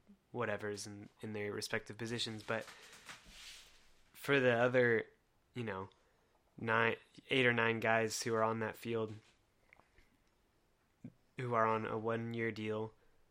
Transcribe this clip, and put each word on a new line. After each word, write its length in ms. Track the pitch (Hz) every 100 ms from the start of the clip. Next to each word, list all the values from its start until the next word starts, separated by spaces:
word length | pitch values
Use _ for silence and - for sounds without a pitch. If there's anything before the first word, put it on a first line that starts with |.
| _ 202 _
whatevers 520 | 120 110 101 104 101 107
in, 220 | 101 101 -
in 100 | 110
their 200 | 104 104
respective 460 | 104 - 113 - 107
positions." 440 | 113 117 113 107
But 220 | - 113 - - - - - - - - - - - - - - _
for 240 | - - 139
the 140 | 127
other, 500 | 117 123 127 120 110 - _ _ _ _
you 100 | 123
know, 240 | 113 95 98 _ _ _ _ _ _ -
nine, 360 | 113 113 113 - - - -
eight 160 | 135 123
or 60 |
nine 280 | 117 113 113
guys 420 | 113 113 110 -
who 100 | 120
are 100 | 113
on 160 | 110 113
that 180 | 107 -
field, 340 | 117 113 107 107 _ _ _ _ _ _ _ _ _ _ _ _ _ _ _ _ _ _ - _ _ -
who 160 | 123
are 120 | 113 110
on 200 | 110 110
a 100 | 110
one-year 540 | 113 113 117 117 113
deal 420 | 107 107 110 110 - _ _ _